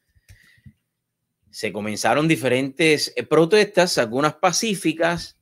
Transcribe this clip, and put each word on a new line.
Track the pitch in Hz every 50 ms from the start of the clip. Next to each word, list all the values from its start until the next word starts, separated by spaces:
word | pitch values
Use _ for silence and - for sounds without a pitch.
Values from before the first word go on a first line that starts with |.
| _ _ _ _ _ _ - _ _ _ _ _ _ - _ _ _ _ _ _ _ _ _ _ _ _ _ _ _ _
se | - - 113 104
comenzaron | 90 107 104 107 104 98 - 113 120 143 156
diferentes, | 165 160 117 131 123 123 131 139 135 - - 165 160 151 139 - - -
eh, | 120 120
protestas, | - 156 151 165 165 214 214 202 202 - 185 180 180 -
algunas | 151 123 107 117 135 151 151 -
pacíficas | - 190 180 165 - 233 220 196 160 - 160 151 160 165 170 175 165 - - - _